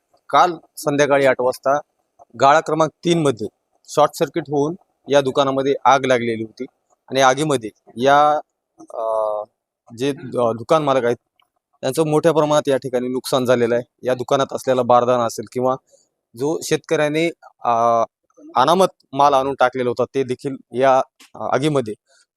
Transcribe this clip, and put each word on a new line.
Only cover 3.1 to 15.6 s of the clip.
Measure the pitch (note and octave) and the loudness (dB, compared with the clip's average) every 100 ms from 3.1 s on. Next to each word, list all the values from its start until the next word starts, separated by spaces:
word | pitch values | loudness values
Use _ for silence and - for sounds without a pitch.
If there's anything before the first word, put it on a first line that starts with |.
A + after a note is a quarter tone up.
| E3+ | 0
मध्ये | C#3+ G#2+ G#2 _ _ _ _ | 0 -2 -8 _ _ _ _
शॉर्ट | - D3+ | 0 0
सर्किट | - D#3 E3+ D3 | 0 -6 -6 -6
होऊन | C#3+ D3 F3+ _ _ - | -4 -4 -6 _ _ 0
या | C#3+ | 0
दुकानामध्ये | C3+ C#3+ C3+ C3+ C3+ C3+ A#2+ | 2 0 0 0 -2 0 2
आग | C3+ C3 | 2 2
लागलेली | B2 A#2 A2+ | 0 0 -6
होती | A2 - B2+ _ _ _ - | -8 -12 -16 _ _ _ -6
आणि | C3 | 2
आगीमध्ये | C3 C3+ D#3 C3 G#2+ _ _ A2 | 2 2 0 -2 -4 _ _ -2
या, | C3+ C#3+ D3+ D3+ - _ _ _ | 2 4 4 0 -6 _ _ _
अ, | - B2 A2+ A2 G#2+ G#2+ G#2+ _ _ _ _ A2+ | -16 -8 -4 -2 -2 -4 -8 _ _ _ _ -6
जे, | C#3 | -6
अ, | E3 B2 B2 A#2 | -6 -8 -2 -2
दुकान | A#2 A#2 D#3+ | -2 0 0
मालक | C#3+ C3 A#2+ | 2 0 0
आहेत | B2 _ _ _ _ _ _ | -4 _ _ _ _ _ _
त्यांचं | C3 C3+ D#3 | -6 -2 0
मोठ्या | D3+ E3 | 2 2
प्रमाणात | D3+ D3+ D3+ C#3+ | 2 2 2 2
या | C3 | -2
ठिकाणी | C3 B2 B2+ | -2 -4 -4
नुकसान | B2+ - C#3 B2 | -6 -2 -2 2
झालेलं | B2 A#2 A#2+ | 2 2 -2
आहे. | B2 _ | -4 _
या | A#2+ | -4
दुकानात | B2+ A#2+ C#3 C3 | -4 -2 -2 -2
असलेला | A#2+ - B2+ | -4 -2 -2
बारदाना | A#2+ B2 A#2+ B2 A2+ | 4 2 4 0 -2
असेल | - A2+ | -6 -12
किंवा | B2+ | -4